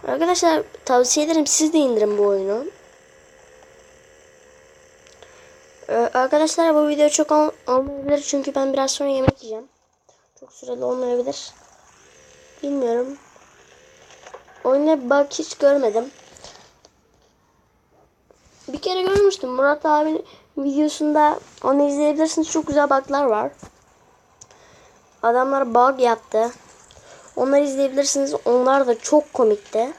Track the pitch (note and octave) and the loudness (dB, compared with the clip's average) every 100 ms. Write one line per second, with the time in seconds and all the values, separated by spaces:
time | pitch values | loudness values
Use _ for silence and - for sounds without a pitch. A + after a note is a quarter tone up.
0 | - C4 E4 F4 E4+ D#4 G#3+ - - B3 | -6 -2 0 0 0 0 -4 -12 0 2
1 | B3 D4+ D4+ E4 D4 - D#4 D#4+ C4+ A3 | 2 0 0 0 0 0 2 2 2 2
2 | G#3 G#3 G3+ G3 F#3+ G#3+ D#4 - - _ | 0 2 0 0 -2 -4 -6 -14 -20 _
3 | _ _ _ _ - - D2 D2+ D#2 D2+ | _ _ _ _ -20 -20 -20 -20 -20 -20
4 | D2+ D2+ D2+ D2 D2 D2 D2+ D2+ D2+ D2+ | _ _ _ _ -20 -20 -20 _ _ _
5 | D2+ - - - - - _ - - A3+ | -20 -20 -20 -20 -20 -20 _ -20 -4 -2
6 | A#3 B3+ C4 D4+ D#4 E4 E4 D4+ D4+ D4 | 0 0 2 2 2 2 2 4 2 2
7 | D4 D4 D4+ D4+ D4+ - - B3+ C#4 C#4 | 2 2 2 2 2 -2 -2 -2 -2 -8
8 | C#4 C#4+ C#4+ C#4+ C4+ C#4 C4+ C4+ C4+ - | -2 -2 0 -4 -4 -2 -2 0 -2 -2
9 | C#4 C4+ C4 - A3+ A3 C4 _ _ _ | -2 2 0 0 -14 -14 -14 _ _ _
10 | _ _ _ _ - _ B3+ B3 - B3 | _ _ _ _ -20 _ -12 -6 -4 -4
11 | B3 B3 F#3 - - - - _ _ _ | -2 -2 -4 -8 -14 -20 -20 _ _ _
12 | _ _ - - - - C#4+ C#4+ A#3+ A#3+ | _ _ -20 -20 -20 -12 -6 -4 -2 -2
13 | B3+ C#4+ - - _ _ _ - _ _ | -4 -10 -20 -20 _ _ _ -20 _ _
14 | - - - - - - B3 C4+ D4+ D#4 | -20 -20 -20 -20 -20 -6 0 2 2 0
15 | B3 C#4+ C#4+ - D#4 - C#4 C#4+ B3 G#3+ | 2 0 0 -4 -10 0 2 4 0 -2
16 | C4 - - - - - - _ _ _ | -6 -16 -20 -20 -20 -20 -20 _ _ _
17 | _ _ _ _ _ _ _ _ _ _ | _ _ _ _ _ _ _ _ _ _
18 | _ _ _ _ _ _ - C#4+ - F#4 | _ _ _ _ _ _ -14 -8 -6 -4
19 | F#4+ G4 G4+ F#4+ B3+ B3+ C#4 D4 D#4 D4+ | 0 2 2 0 -6 0 0 0 0 0
20 | D#4 D#4 - - _ - C#4 C#4 D4+ D4 | 0 -4 -8 -20 _ -6 -4 0 -2 -2
21 | D4+ D4+ D4+ - - - - C#4 C#4+ C#4+ | -2 2 2 0 -10 -6 0 2 0 0
22 | D4+ D4 D#4+ E4 D#4 D#4+ D#4 D4 C#4+ C4+ | 0 0 0 -2 -2 -4 -2 0 2 0
23 | C4+ C#4 C#4 G#3+ C4 - - _ _ _ | 0 -2 0 0 -4 -10 -20 _ _ _
24 | _ _ _ _ - - - - _ _ | _ _ _ _ -20 -20 -20 -20 _ _
25 | _ _ A#3 B3 C4 C#4 B3+ A#3 B3+ C4 | _ _ 0 2 0 -2 0 2 2 2
26 | A#3+ A3+ - A3 A#3 - - - - - | 0 0 -4 -4 -4 -6 -20 -20 -20 -20
27 | - - - - C4 C#4 D4 C4+ C#4 C4 | -20 -20 -14 -4 2 2 2 0 -2 0
28 | C#4 C#4 C#4 D4 - B3 B3+ C#4 B3+ A3+ | -2 -2 -2 -2 0 2 4 2 2 -2
29 | - D4+ D4 - A3+ G#3 - A3 B3 | 2 2 2 0 2 2 -2 -4 -4